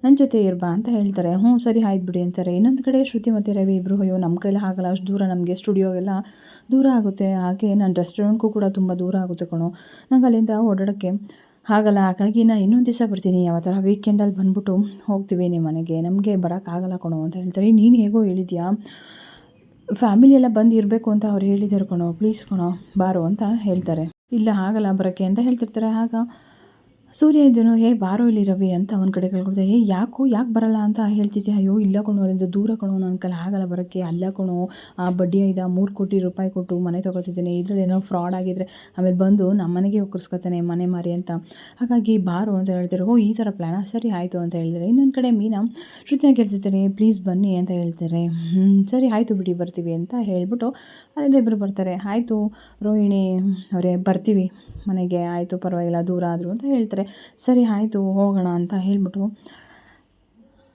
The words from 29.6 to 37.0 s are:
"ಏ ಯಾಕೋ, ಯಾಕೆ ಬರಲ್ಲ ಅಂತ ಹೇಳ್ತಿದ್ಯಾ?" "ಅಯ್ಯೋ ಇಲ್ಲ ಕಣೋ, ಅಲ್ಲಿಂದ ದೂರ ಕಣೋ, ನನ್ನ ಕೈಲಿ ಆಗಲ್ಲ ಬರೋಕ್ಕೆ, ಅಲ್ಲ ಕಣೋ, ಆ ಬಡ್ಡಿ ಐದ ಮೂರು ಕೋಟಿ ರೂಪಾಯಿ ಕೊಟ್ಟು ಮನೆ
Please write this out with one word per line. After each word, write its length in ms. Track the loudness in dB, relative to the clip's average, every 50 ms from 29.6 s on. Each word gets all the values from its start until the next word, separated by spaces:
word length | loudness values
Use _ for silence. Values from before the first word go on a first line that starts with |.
| 2 4
"ಏ 120 | 4 4 4 2
ಯಾಕೋ, 340 | 2 0 -2 -4 -2 -2 0
ಯಾಕೆ 260 | 2 2 0 0 0 0
ಬರಲ್ಲ 240 | 0 2 2 0 0
ಅಂತ 220 | 0 0 0 0 0 0
ಹೇಳ್ತಿದ್ಯಾ?" 480 | 0 0 0 0 -2 -2 -2 0 0 0
"ಅಯ್ಯೋ 160 | 2 2 2 2
ಇಲ್ಲ 180 | 2 2 0 0
ಕಣೋ, 200 | 0 0 0 0
ಅಲ್ಲಿಂದ 240 | 0 0 0 0 -2 -2 -2
ದೂರ 180 | -2 0 0 -2
ಕಣೋ, 180 | -2 -2 -4 -2 -2
ನನ್ನ 200 | -2 -2 -4 -4
ಕೈಲಿ 200 | -4 -6 -6 -4
ಆಗಲ್ಲ 280 | -6 -4 -4 -4 -4
ಬರೋಕ್ಕೆ, 360 | -4 -4 -6 -6 -6 -6 -6
ಅಲ್ಲ 220 | -4 -4 -4 -4 -4 -4
ಕಣೋ, 260 | -4 -4 -4 -4 -2 -2 -4 -6 -8 -14 -20 -20 -10 -6
ಆ 100 | -4 -2
ಬಡ್ಡಿ 300 | 0 0 0 0 2 2
ಐದ 180 | 2 2 0 0 -2 -2
ಮೂರು 240 | 0 0 0 -2 -2
ಕೋಟಿ 260 | -4 -4 -2 0 0
ರೂಪಾಯಿ 300 | 0 -2 -4 -4 -6 -4
ಕೊಟ್ಟು 300 | -4 -6 -6 -4 -4 -2
ಮನೆ 220 | -2 -2 -2 -4